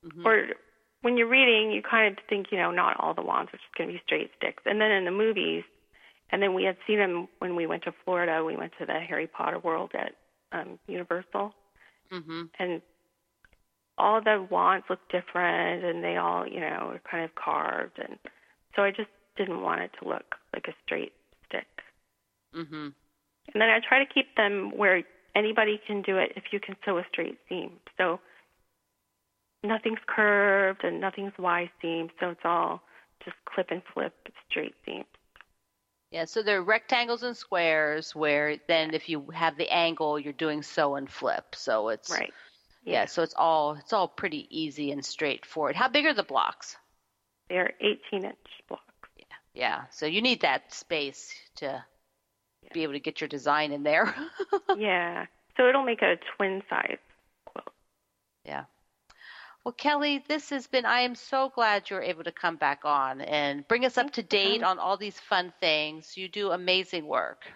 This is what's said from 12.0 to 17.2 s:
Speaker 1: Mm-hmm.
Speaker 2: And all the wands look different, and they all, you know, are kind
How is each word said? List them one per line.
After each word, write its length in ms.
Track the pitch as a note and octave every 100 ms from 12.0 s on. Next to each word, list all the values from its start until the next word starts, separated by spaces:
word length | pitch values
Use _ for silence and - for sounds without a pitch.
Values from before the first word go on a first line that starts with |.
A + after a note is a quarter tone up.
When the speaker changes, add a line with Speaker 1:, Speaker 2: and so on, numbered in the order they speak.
| _
Speaker 1:
Mm-hmm. 320 | F#3 D#3 E3 E3 -
Speaker 2:
And 220 | F#3 E3 _ _ _ _ _ _ _ _ _ _ _ -
all 240 | G3+ A3
the 240 | G#3+ G#3+ F#3
wands 360 | F3+ F3+ F#3+ -
look 100 | F#3 _
different, 720 | F3+ F3+ F3 F3 E3+ F3 F3
and 200 | F3+ E3+
they 140 | F3 F3
all, 300 | F3 F3 F#3
you 120 | -
know, 320 | D#3 - -
are 80 | - -
kind 140 | E3+